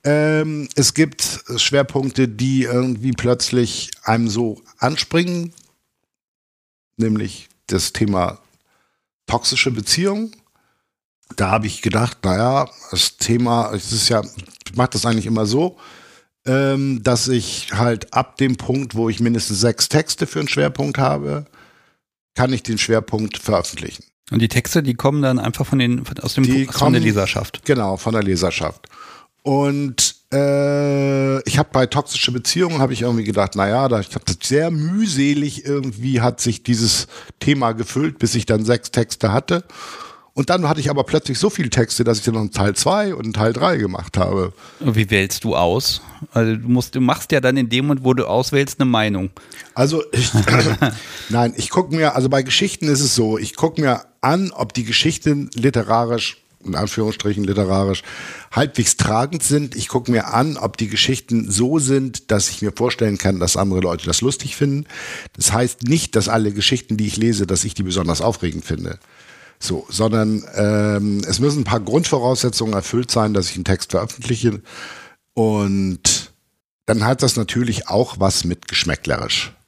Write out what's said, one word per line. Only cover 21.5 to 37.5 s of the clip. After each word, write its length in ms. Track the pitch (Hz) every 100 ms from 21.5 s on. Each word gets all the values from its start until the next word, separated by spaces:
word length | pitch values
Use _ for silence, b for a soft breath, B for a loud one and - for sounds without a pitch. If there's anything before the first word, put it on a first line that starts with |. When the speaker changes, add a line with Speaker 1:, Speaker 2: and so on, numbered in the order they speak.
| b b b b b _ _ _
Speaker 1:
kann 200 | - 127
ich 100 | 127
den 140 | - 110
Schwerpunkt 600 | - 110 107 107 107 -
veröffentlichen. 680 | - 101 - - - - _ _ -
Speaker 2:
Und 100 | 113
die 60 | 113
Texte, 340 | 123 - 170
die 120 | 139
kommen 280 | 120 135 147
dann 160 | 135 127
einfach 280 | 120 - 139
von 140 | 135
den, 260 | 123 123 127
von, 120 | -
aus 160 | 123 -
dem 100 | 127
Speaker 1:
Die 200 | 135 131
Speaker 2:
Pu-, 60 |
von 220 | - 143
der 80 | 123
Speaker 1:
kommen 20 |
Speaker 2:
Leserschaft. 640 | 110 101 95 101 101 - -
Speaker 1:
Genau, 320 | 131 101 95
von 160 | -
der 100 | 110
Leserschaft. 640 | 98 90 90 - 80 - - B B B B _
Und, 720 | 143 139 143 143 143 120 - - _
äh, 1080 | 139 143 143 143 143 143 139 139 135 135 135
ich 160 | - 143
hab 160 | 151
bei 120 | 131 123
toxische 460 | 143 - - -
Beziehungen, 480 | 123 - 170 180 156
hab 120 | 131
ich 100 | 127
irgendwie 240 | 120 117 104
gedacht, 300 | 104 95 101
naja, 340 | 98 117 135
da, 100 | 113
ich 160 | 98 -
hab 100 | -
das 120 | 87
sehr 280 | - 139 165
mühselig, 960 | 160 156 196 220 135 143 143 147 147 139
irgendwie 560 | 143 131 104 127 123
hat 180 | 120 120
sich 240 | 123 110
dieses 440 | - 117 113 - - B B -
Thema 320 | -